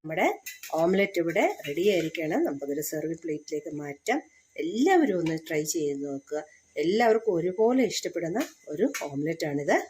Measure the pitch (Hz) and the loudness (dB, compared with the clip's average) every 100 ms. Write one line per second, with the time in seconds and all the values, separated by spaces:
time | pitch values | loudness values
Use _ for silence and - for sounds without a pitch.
0 | 156 160 269 427 - - - 160 170 190 | -6 0 2 0 -8 -16 -4 2 4 4
1 | 196 180 165 175 320 415 - 147 190 185 | 2 2 0 2 0 0 -6 0 2 4
2 | 160 170 156 202 339 143 139 139 - 156 | 0 -4 -2 0 -2 -4 -6 -6 -4 -4
3 | 156 165 165 151 - 151 165 147 147 143 | -4 -6 -6 -8 -6 -8 -6 -8 -8 -8
4 | - 277 - _ _ - 156 208 302 370 | -2 -2 -2 _ _ -8 -4 2 4 6
5 | 277 185 160 160 - 160 156 175 147 143 | 4 2 0 -2 -2 -2 -2 -2 -2 -2
6 | 143 139 - 151 151 _ _ - 156 208 | -6 -8 -6 -8 -8 _ _ -2 0 4
7 | 233 220 220 175 175 185 220 262 240 - | 4 4 2 0 0 2 4 4 2 0
8 | 185 175 165 196 311 - - 151 202 - | -4 -4 -4 -2 -4 -8 -12 -2 0 0
9 | 143 139 151 165 160 143 147 294 381 | -6 -4 -4 -2 -2 -2 0 0 0